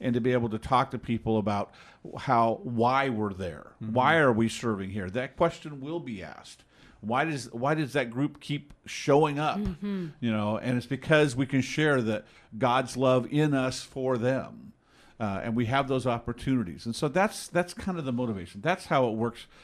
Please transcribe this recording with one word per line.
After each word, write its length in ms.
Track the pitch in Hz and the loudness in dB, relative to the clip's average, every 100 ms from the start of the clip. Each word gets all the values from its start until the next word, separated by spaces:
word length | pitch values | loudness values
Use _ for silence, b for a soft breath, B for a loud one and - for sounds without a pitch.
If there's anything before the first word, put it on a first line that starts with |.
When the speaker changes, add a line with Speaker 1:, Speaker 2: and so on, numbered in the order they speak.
Speaker 1:
and 140 | 131 | -2
to 60 | 120 | 0
be 120 | 123 | 2
able 160 | 123 117 | 0 0
to 100 | 110 | -4
talk 320 | - 127 135 | 0 2 2
to 80 | 123 | -4
people 400 | - 113 110 110 | -4 -2 0 0
about 340 | 101 101 98 B B B - - | 2 -2 -4 B B B -16 -8
how, 400 | - 120 117 110 | 0 2 4 0
why 440 | - 113 120 135 139 | -4 2 4 4 2
we're 240 | 110 104 | 0 -2
there. 380 | 92 90 76 - - | -4 -8 -8 -14 -12
Speaker 2:
Mm-hmm. 120 | 110 | -2
Speaker 1:
Why 240 | 120 135 165 | 2 6 6
are 160 | 135 | 6
we 160 | 110 113 | 6 2
serving 420 | - 120 98 95 | 0 -2 -2 -4
here? 180 | 101 92 | -6 -4
That 280 | 113 135 - | -4 -4 2
question 440 | 165 - 156 143 | 0 0 -12 -10
will 200 | 139 170 | -8 -8
be 240 | 135 98 | -8 -10
asked. 400 | 80 - - - _ b b b | -10 -14 -20 -20 _ b b b
Why 240 | 104 123 | -2 0
does, 280 | 160 143 117 | 0 -2 -6
why 220 | 117 135 | -4 0
does 180 | 160 139 | 0 0
that 180 | 147 120 | 0 0
group 300 | 120 190 - | -2 -2 -4
keep 340 | - 147 - - | -6 -6 -8 -20
showing 540 | - - - 143 156 143 | -14 -4 4 6 6 2
up? 200 | 151 190 | -2 -2
Speaker 3:
Mm-hmm. 500 | 202 160 202 196 165 - | -4 -4 -6 -6 -6 -4
Speaker 1:
You 140 | 117 | -2
know, 240 | 107 104 110 | 0 0 -2
and 180 | 123 123 | -2 -2
it's 100 | - | -2
because 500 | 135 - 156 151 120 | -4 4 4 4 2
we 100 | 135 | 0
can 140 | 135 | 0
share 420 | 127 - 151 135 | 0 2 2 4
that 220 | 110 107 - B B 110 | 2 -2 -6 B B -2
God's 380 | 127 127 120 123 | 2 2 0 0
love 320 | 131 127 120 | 4 4 2
in 240 | 147 151 | 2 2
us 280 | 135 127 127 | 2 0 -4
for 360 | - 135 131 123 | -10 -4 0 2
them. 540 | 120 131 57 57 - - b b b b | 2 0 -4 -12 -20 -20 b b b b
Uh, 200 | 107 95 | -4 -4
and 100 | 117 | -2
we 120 | 113 113 | -2 0
have 200 | 135 135 | 0 0
those 180 | 131 123 | 0 -2
opportunities. 800 | 117 - 117 135 131 90 69 117 | -4 -4 -6 -2 0 -2 -8 -8
And 100 | 113 | -4
so 100 | 151 | -2
that's, 400 | 156 208 - - | 0 0 -2 -4
that's 260 | 175 175 | -2 -2
kind 220 | - 196 175 | -4 -6 -6
of 60 | |
the 80 | 131 | -4
motivation. 480 | 123 123 98 85 104 | -2 -2 -4 -8 -6
That's 260 | 151 180 - | -2 -2 0
how 200 | 147 120 | 2 2
it 40 | |
works. 320 | 110 117 - - B | 0 -4 -4 -18 B